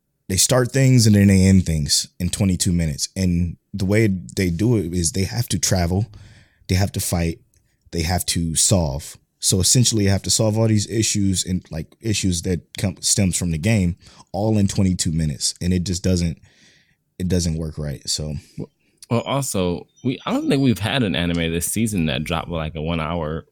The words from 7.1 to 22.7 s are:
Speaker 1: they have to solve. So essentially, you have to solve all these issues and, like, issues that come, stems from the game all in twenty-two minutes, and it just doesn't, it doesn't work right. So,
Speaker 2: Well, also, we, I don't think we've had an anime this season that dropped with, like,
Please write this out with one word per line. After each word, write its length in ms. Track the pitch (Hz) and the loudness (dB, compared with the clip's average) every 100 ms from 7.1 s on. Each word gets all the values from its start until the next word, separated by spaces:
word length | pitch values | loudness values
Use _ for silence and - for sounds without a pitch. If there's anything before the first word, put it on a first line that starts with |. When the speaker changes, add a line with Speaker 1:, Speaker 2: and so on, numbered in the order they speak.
| 87 85 82 _ _ _ _ _ | -2 -2 -6 _ _ _ _ _
Speaker 1:
they 120 | 85 | -6
have 220 | 80 90 - | -2 -2 -2
to 280 | 92 82 | -4 -2
solve. 640 | 76 - 95 80 69 - - _ _ | 0 2 2 0 -4 -10 -20 _ _
So 200 | - 95 | -2 0
essentially, 440 | 87 131 117 110 | 2 2 2 2
you 60 | 98 | 2
have 120 | 98 | 0
to 80 | 101 | 0
solve 260 | - 110 107 | 0 0 2
all 100 | 113 | 2
these 200 | 107 98 | 2 0
issues 560 | 107 107 107 98 90 | -2 0 0 0 -2
and, 180 | - 92 - | -2 -4 -4
like, 240 | 80 - _ | -10 -12 _
issues 400 | 113 101 98 85 | -4 -2 0 -2
that 200 | 92 85 - - | -2 -4 -6 -4
come, 180 | 98 - | -4 -2
stems 340 | - - 98 - | -2 2 2 0
from 140 | 87 | -2
the 80 | 80 | -2
game 380 | 98 110 87 - - - - | 0 2 0 -2 -12 -20 -12
all 240 | 92 110 107 | -4 0 2
in 100 | 98 | 0
twenty-two 440 | - 95 90 90 | 2 0 0 -2
minutes, 420 | 80 78 65 - - | -2 -2 -4 -6 -4
and 140 | 87 | -2
it 100 | 90 | -2
just 180 | 87 90 | -2 -4
doesn't, 360 | 92 90 87 73 - _ _ _ _ _ _ - | 0 0 -2 -6 -16 _ _ _ _ _ _ -8
it 100 | 92 | -2
doesn't 300 | 90 85 80 | -2 -2 -4
work 180 | 80 76 | -6 -8
right. 240 | 73 64 - | -8 -8 -8
So, 240 | - 76 71 - - - _ _ _ - | -6 -6 -10 -12 -16 -16 _ _ _ -4
Speaker 2:
Well, 100 | 117 | -4
also, 680 | - 135 131 101 90 85 - _ | -2 -4 -2 -2 -2 -4 -10 _
we, 160 | 123 - | -6 -4
I 80 | - | -4
don't 160 | 262 311 | -4 0
think 140 | 135 | 2
we've 160 | 135 113 | 2 2
had 240 | 104 135 | -2 0
an 120 | 104 | 0
anime 380 | 71 87 85 82 | 0 0 0 0
this 140 | 85 - | -2 -2
season 360 | 104 113 101 78 | -2 -2 0 0
that 180 | 64 | -2
dropped 240 | 78 82 - | -2 -4 -4
with, 80 | 82 | -6
like, 180 | 78 | -6